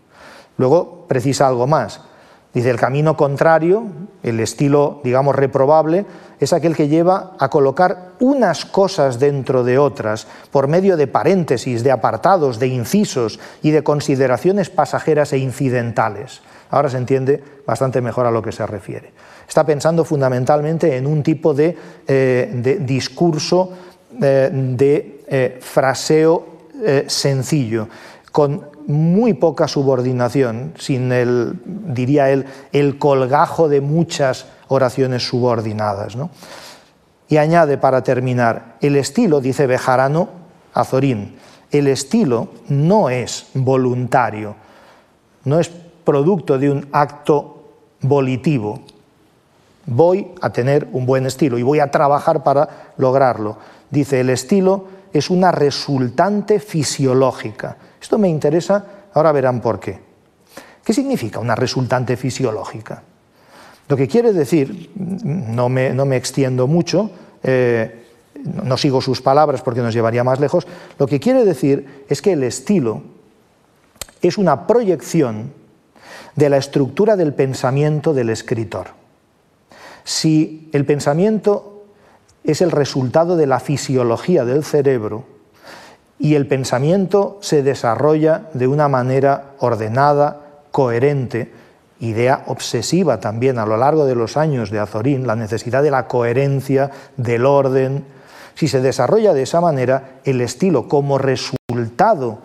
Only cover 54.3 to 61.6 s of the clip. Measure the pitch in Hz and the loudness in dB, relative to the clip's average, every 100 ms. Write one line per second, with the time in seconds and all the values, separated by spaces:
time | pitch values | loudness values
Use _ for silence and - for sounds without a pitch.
54.3 | 123 - 202 185 190 190 - - 151 139 | -2 0 2 2 0 -2 -20 -4 -2 0
55.3 | 180 185 147 143 - - 135 123 120 180 | 2 2 2 0 0 -4 -2 -2 0 0
56.3 | 208 202 208 - 165 131 - 135 131 131 | 0 0 -2 -2 -4 -4 -2 0 2 2
57.3 | - 110 104 71 - - _ - 233 196 | 0 -8 -10 -12 -14 -20 _ -4 0 0
58.3 | 156 147 165 165 202 196 - - - 160 | 0 0 0 0 -2 -4 -18 -6 0 2
59.3 | 143 127 120 113 98 - 92 - _ _ | 2 0 0 -2 -4 -6 -12 -16 _ _
60.3 | _ _ - - - - 220 269 247 107 | _ _ -20 -20 -8 -2 -2 -2 -4 -6
61.3 | - 117 110 | -6 -4 -2